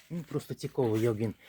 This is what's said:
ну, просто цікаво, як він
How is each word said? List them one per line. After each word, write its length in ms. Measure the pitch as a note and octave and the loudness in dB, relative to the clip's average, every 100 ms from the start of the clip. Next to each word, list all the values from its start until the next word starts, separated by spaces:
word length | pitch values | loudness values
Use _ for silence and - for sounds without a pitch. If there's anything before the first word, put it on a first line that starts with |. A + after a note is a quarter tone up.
| - | -12
ну, 140 | E3+ D3 | -12 -6
просто 260 | D3 - | -6 -6
цікаво, 420 | C3+ C#3+ - A#2 A2 | -8 -6 0 2 4
як 200 | A#2 G#2+ | 2 2
він 180 | A2 - | -2 -4